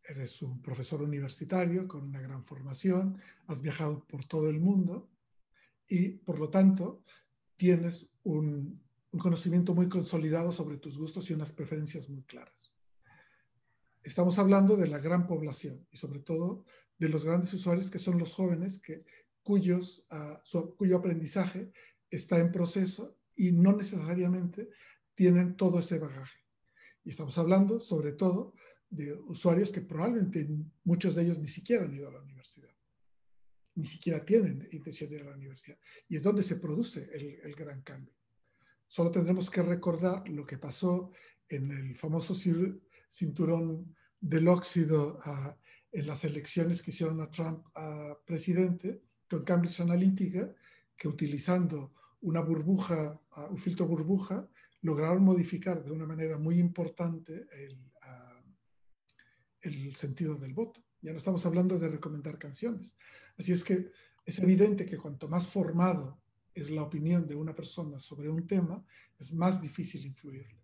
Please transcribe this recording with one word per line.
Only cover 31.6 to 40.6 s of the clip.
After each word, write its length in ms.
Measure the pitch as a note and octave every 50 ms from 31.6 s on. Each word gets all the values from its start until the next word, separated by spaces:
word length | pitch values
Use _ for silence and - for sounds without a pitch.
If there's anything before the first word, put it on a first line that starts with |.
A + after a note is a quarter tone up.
| - - A#3 A3+ F#3
han 80 | D3+ C#3
ido 160 | C#3 C#3+ C3+
a 20 |
la 100 | - C3+
universidad, 480 | C#3 C#3 C3+ C3 - - - - - - _ _ _ _ _ _ _ _ _ _ _ _ _ - - - - _ _ _ _
ni 100 | F3+ D3
siquiera 400 | - - - - F3 E3 D3+ -
tienen 420 | - G3 A#3 G3+ D#3+ C3+ C3+ - -
intención 380 | - D3+ - - D3 - D3+ C#3+
de 60 | D3 D3
ir 40 | C#3+
a 60 | C#3+
la 60 | C#3
universidad. 420 | C#3 C3+ C3+ C3+ C3 - - D3 _ _ - - - _ _
Y 80 | -
es 80 | D3+ C#3
donde 200 | G3 G#3 G3+ -
se 120 | - E3+
produce 540 | - - D3+ D3+ F3+ A#3+ - - E3 - - -
el, 260 | D3 C#3 C#3+ C#3 - -
el 120 | D3+ C#3+
gran 260 | - D#3+ D3 C#3+ C3+
cambio. 320 | C3 - C#3 C3+ C3+ - _ _ _ _ _ _ _ _ _ _ _ _ _ _ _ _
Solo 240 | - - E3+ E3+
tendremos 380 | E3+ F#3+ E3+ E3 F#3 F#3 F#3 -
que 120 | - F#3+
recordar 640 | E3+ - F3 E3+ - F3+ E3+ D#3+ F3 F#3 F3+ F#3+ - -
lo 160 | D#3+ D3 C#3+
que 120 | - C#3+
pasó 540 | C3